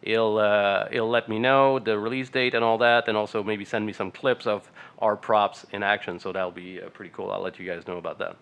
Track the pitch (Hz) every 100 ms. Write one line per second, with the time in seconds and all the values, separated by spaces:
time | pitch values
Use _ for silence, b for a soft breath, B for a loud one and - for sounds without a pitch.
0 | - 110 113 107 104 104 101 98 101 123
1 | 113 117 113 110 123 135 135 131 110 107
2 | 107 131 127 131 123 120 113 113 120 120
3 | 113 107 104 113 101 107 101 113 107 98
4 | 95 - 135 120 - 104 - B B B
5 | 110 104 - 107 101 - - 101 101 104
6 | - 87 95 92 92 85 90 92 90 -
7 | 92 - 98 98 95 - 90 87 - 87
8 | 85 78 - -